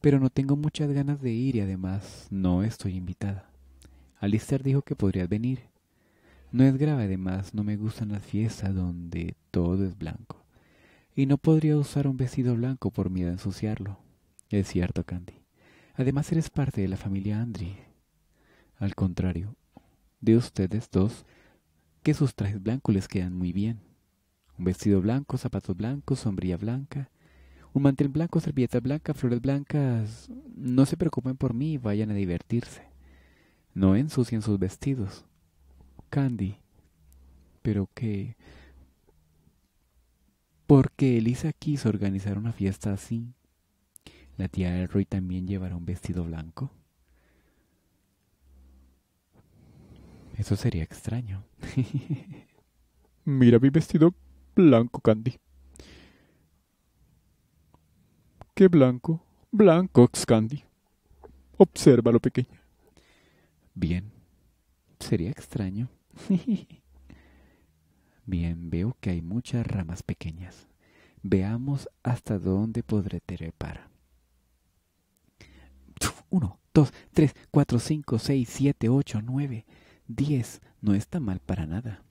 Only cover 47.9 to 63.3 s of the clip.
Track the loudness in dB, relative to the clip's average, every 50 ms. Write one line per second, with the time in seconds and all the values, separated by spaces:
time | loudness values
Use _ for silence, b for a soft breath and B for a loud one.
47.9 | _ _ _ _ _ _ _ _ _ _ _ _ -20 -20 -20 -20 -20 -20 -20 _
48.9 | _ _ _ _ _ _ _ _ _ _ _ _ _ _ -20 -20 -20 -20 -20 -20
49.9 | -20 -20 -20 -20 -20 -20 -20 -14 -8 -8 -2 -2 -2 0 0 -2 -2 -2 -6 -6
50.9 | -10 -12 -8 -6 -6 -6 -6 -8 -10 -12 -12 _ _ _ -14 -8 -4 -4 -4 -2
51.9 | -4 -8 -6 -6 -8 -8 -8 -16 -20 -20 -20 _ _ _ _ _ _ _ _ _
52.9 | _ _ _ _ _ _ _ -2 2 6 6 8 8 8 6 6 4 4 0 2
53.9 | 4 6 6 6 6 2 -18 -20 -20 -20 _ _ _ 6 8 8 8 8 4 2
54.9 | -4 -2 2 2 2 2 2 -6 -6 -6 _ _ _ -20 -20 -20 -20 B B B
55.9 | B B B B B B B B B B B B _ _ _ _ _ _ _ _
56.9 | _ _ _ _ _ _ _ _ _ _ _ _ _ _ _ _ _ _ _ _
57.9 | _ _ _ _ _ _ _ _ _ _ -20 _ _ 8 8 8 10 8 8 6
58.9 | 4 0 _ -2 -2 -2 _ _ _ _ _ _ 4 8 8 8 8 6 4 4
59.9 | 8 8 8 8 8 0 2 2 4 4 4 0 -4 -8 -12 _ _ _ _ _
60.9 | _ _ _ _ -20 _ -20 -20 -20 -20 _ _ 6 6 6 6 _ 4 6 8
61.9 | 8 8 6 6 4 4 4 2 -2 -2 -4 -4 -6 -20 _ _ _ _ _ b
62.9 | b b b b b b b b